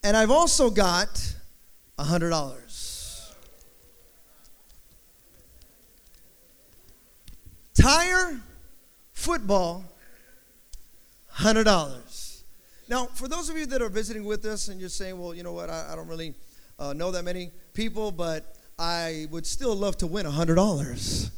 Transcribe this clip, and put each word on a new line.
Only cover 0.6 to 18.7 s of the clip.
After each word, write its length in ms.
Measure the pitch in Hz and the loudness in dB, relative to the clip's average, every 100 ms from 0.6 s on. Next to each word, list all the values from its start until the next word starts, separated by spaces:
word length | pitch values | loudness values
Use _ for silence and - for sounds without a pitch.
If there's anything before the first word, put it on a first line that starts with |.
| 254 | 4
got 680 | 202 185 175 202 - - - - - - - _ - | 6 4 4 0 -2 -4 -6 -12 -20 -20 -20 _ -6
a 60 | |
hundred 260 | 143 170 165 | 0 2 2
dollars. 1040 | 165 139 131 120 - - - - - - - - - - - - - - _ - _ - - _ - - - _ _ _ - - - - _ _ _ - - - _ _ _ _ - - - _ _ - - - - - | 0 -2 -10 -14 -12 -10 -10 -12 -14 -18 -20 -20 -20 -20 -20 -20 -20 -20 _ -20 _ -20 -20 _ -20 -20 -20 _ _ _ -20 -20 -20 -20 _ _ _ -20 -20 -20 _ _ _ _ -20 -20 -20 _ _ -20 -20 -20 -20 2
Tire, 680 | - 254 311 349 370 359 262 - - - - _ _ _ | 8 8 8 4 2 0 -4 -14 -20 -20 -20 _ _ _
football, 720 | - - 339 202 202 175 175 180 - - - - - _ _ _ - - - - _ - | -6 -2 -2 2 2 2 -4 -14 -20 -20 -20 -20 -20 _ _ _ -18 -18 -20 -20 _ -16
hundred 340 | - 190 220 | 0 4 6
dollars. 800 | 214 190 143 127 - - - - - - _ - - | 6 4 2 -8 -14 -14 -12 -14 -18 -20 _ -20 -6
Now, 200 | 254 254 | -4 -2
for 200 | - 254 | -4 -4
those 220 | 330 339 | -6 -6
of 80 | 320 | -6
you 80 | 294 | -4
that 160 | 262 | -2
are 80 | 226 | -2
visiting 340 | 202 208 220 | -2 -4 -6
with 220 | 208 208 214 | -4 -4 -4
us 220 | 214 - | -4 -6
and 120 | 190 | -6
you're 80 | 185 | -8
saying, 320 | - 190 185 | -6 -8 -8
"Well, 140 | 175 | -12
you 80 | 170 | -12
know 120 | 175 | -10
what, 160 | 170 170 | -10 -8
I, 220 | 165 156 | -8 -8
I 40 | 160 | -12
don't 120 | 165 | -10
really, 280 | 165 160 135 - - - - | -10 -10 -12 -16 -20 -20 -10
uh, 160 | 143 | -8
know 180 | 143 180 | -4 -2
that 120 | 185 | -2
many 280 | 175 180 175 - - | -4 -6 -8 -14 -10
people, 380 | - 220 220 214 | -2 -2 0 -4
but 440 | 170 170 156 - - - | -2 -2 -4 -8 -16 -20